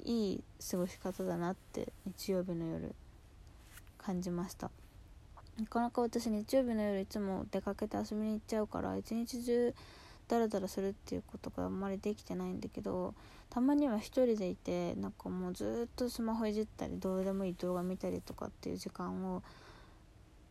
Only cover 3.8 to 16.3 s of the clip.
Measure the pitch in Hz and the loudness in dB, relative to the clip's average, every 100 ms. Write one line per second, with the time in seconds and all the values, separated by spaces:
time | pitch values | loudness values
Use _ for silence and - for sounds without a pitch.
3.8 | - - - 180 180 175 190 - - - | -18 -10 -2 0 0 0 -2 -4 -8 -8
4.8 | - - - - - - - - 220 233 | -18 -18 -18 -18 -18 -18 -14 -6 -2 0
5.8 | 240 - 240 233 233 214 214 269 247 220 | 2 2 2 2 0 0 4 4 6 4
6.8 | 208 196 190 214 196 185 208 190 202 190 | 4 2 0 -2 0 0 0 -2 -2 -2
7.8 | 214 202 214 214 214 214 - 220 208 170 | -2 -2 0 0 0 0 0 0 0 0
8.8 | 185 190 - 226 233 240 240 240 240 - | 0 -2 -2 -2 -2 -2 4 6 4 2
9.8 | - - - - - 233 226 202 190 - | -12 -18 -18 -18 2 4 4 2 0 0
10.8 | 196 202 - 180 - - - - 180 190 | -2 -2 -4 -4 -4 -8 -6 -2 -2 0
11.8 | 196 196 208 208 - 180 180 190 - - | 0 0 0 -2 -4 -2 -2 -2 -4 -4
12.8 | 202 185 180 - - - - 247 262 294 | -2 0 -2 -4 -16 -18 -4 4 6 6
13.8 | 285 214 - 262 247 214 180 185 - 175 | 6 2 2 6 6 6 2 0 0 0
14.8 | 175 190 196 - 185 180 180 185 208 226 | 0 0 -4 -4 -4 -2 -2 0 0 0
15.8 | 240 - 247 - 226 | -2 0 0 2 0